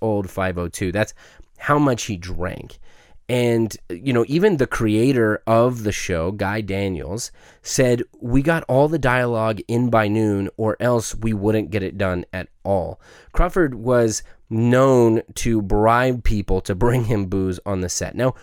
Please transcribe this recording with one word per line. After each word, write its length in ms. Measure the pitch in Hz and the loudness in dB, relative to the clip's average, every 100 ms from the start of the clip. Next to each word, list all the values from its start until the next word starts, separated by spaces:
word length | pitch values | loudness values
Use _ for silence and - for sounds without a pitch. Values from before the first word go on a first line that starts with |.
Old 280 | 113 104 95 | -2 -2 -4
five 300 | - 92 87 | -4 -4 -4
oh 100 | 87 | -8
two." 220 | - 95 | -6 -4
That's 240 | 98 110 - - - - - | -2 -4 -6 -20 -20 -20 -10
how 200 | - 147 | -2 2
much 260 | 143 117 - | 2 0 -4
he 60 | 92 | -8
drank. 600 | 90 85 90 - - - - - _ - - | -8 -6 -6 -8 -16 -18 -20 -20 _ -16 -4
And, 480 | 123 120 117 110 - - | 0 2 2 0 -4 -12
you 240 | 87 135 | -6 -2
know, 120 | 120 117 | 0 0
even 300 | 160 208 151 | 2 2 2
the 100 | 120 | 0
creator 720 | - 110 107 135 127 107 104 - | 0 0 2 2 2 2 0 2
of 380 | 113 123 120 | 2 2 0
the 80 | 104 | -4
show, 400 | - - 85 85 | -4 -4 -2 -4
Guy 300 | 101 98 110 | -4 -4 -4
Daniels, 680 | 98 95 98 82 69 113 - - - _ | -4 -4 -4 -4 -8 -8 -10 -14 -20 _
said, 400 | - - 127 123 - _ | -4 0 2 2 -2 _
"We 220 | 120 131 | 0 2
got 220 | 135 165 - | 2 0 0
all 220 | 127 151 | 2 2
the 100 | 160 | 2
dialogue 640 | 127 123 123 113 110 104 - | 2 2 0 0 -2 -4 -2
in 200 | 120 123 | 0 2
by 200 | 113 104 | 2 2
noon 400 | 107 107 98 98 - | 2 2 0 -2 -2
or 200 | 110 - | -2 0
else 340 | 120 120 - | 0 0 -2
we 180 | 107 113 | -6 -4
wouldn't 380 | 104 104 107 80 | 0 0 0 -2
get 140 | 101 | -4
it 120 | 95 101 | -6 -4
done 280 | 95 90 - | -2 -2 -6
at 160 | 92 87 _ | -10 -12 _
all." 360 | 95 98 80 92 - - - | -2 -2 -2 -10 -20 -20 -4
Crawford 420 | - 175 190 151 | 0 0 2 0
was 500 | 113 117 120 113 - - - _ | -2 0 2 2 0 -10 -20 _
known 680 | 113 120 123 135 127 117 113 - - | 0 4 6 6 6 6 2 -2 -4
to 260 | 120 110 | 0 0
bribe 640 | 98 104 110 120 131 123 | 0 2 4 4 2 2
people 360 | - 107 95 95 | 2 2 0 -2
to 140 | - | -2
bring 300 | 92 120 123 | 0 2 2
him 220 | 110 107 95 | 0 -2 0
booze 340 | 98 95 90 | -2 -2 -4
on 180 | 101 95 | -6 -4
the 60 | 90 | -4
set. 280 | - 92 - | -6 -6 -2
Now, 180 | 127 - | -2 -4